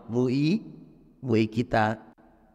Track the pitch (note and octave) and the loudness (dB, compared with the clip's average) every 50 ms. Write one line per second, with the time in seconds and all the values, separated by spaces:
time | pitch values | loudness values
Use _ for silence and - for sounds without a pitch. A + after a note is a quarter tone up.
0 | - - A2+ B2 B2+ B2+ B2+ C#3 D3 D#3 G3+ A3 - - - - - - - - | -12 -4 -2 0 0 0 0 0 2 2 0 -2 -4 -8 -18 -20 -20 -20 -20 -20
1 | - - _ _ C3+ B2+ A2 A2 A2+ A2 - B2 A#2 - - A2+ G#2+ A2 A2 - | -20 -20 _ _ -2 0 2 2 2 2 0 -4 -2 0 0 2 2 0 -2 -6
2 | - - - - - - _ _ _ _ | -10 -18 -20 -20 -20 -20 _ _ _ _